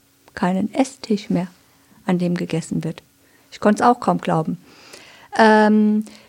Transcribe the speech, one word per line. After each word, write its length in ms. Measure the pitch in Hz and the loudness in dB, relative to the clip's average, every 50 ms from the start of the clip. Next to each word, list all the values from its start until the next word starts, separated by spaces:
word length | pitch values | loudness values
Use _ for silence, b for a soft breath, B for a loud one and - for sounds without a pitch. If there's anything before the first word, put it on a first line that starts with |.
| _ _ _ _ _ _ _ | _ _ _ _ _ _ _
keinen 380 | - 196 180 185 190 208 - - | -4 -2 -2 0 -2 -4 -2 -2
Esstisch 560 | 277 269 - - - - - 214 202 - - | -2 -4 -4 -6 -10 -6 -4 -4 -4 -2 -4
mehr, 180 | 185 175 180 175 - _ b b b b b b b b b | -4 -4 -4 -6 -10 _ b b b b b b b b b
an 140 | - 185 175 | -4 -2 -2
dem 160 | 175 175 175 | 0 -2 -2
gegessen 480 | 170 175 - 160 165 - - - 165 160 | -4 -4 -4 -6 -6 -6 -6 -6 -6 -6
wird. 160 | 160 - - - _ _ b b b b b b b | -6 -10 -12 -16 _ _ b b b b b b b
Ich 80 | - - | -10 -2
konnte 240 | - 208 208 - 247 | 0 0 2 2 2
es 60 | 240 | 2
auch 100 | 240 247 | 0 0
kaum 200 | - 190 180 170 | 0 -2 -2 -2
glauben. 360 | - 180 165 160 160 180 175 B B B B B B B B B B B B B B B - | -2 -2 -2 -2 -2 -4 -8 B B B B B B B B B B B B B B B 0
Ähm, 680 | - 226 220 214 214 214 214 214 214 214 214 214 214 214 B B B B | 2 4 6 6 6 4 4 4 4 4 2 2 0 -4 B B B B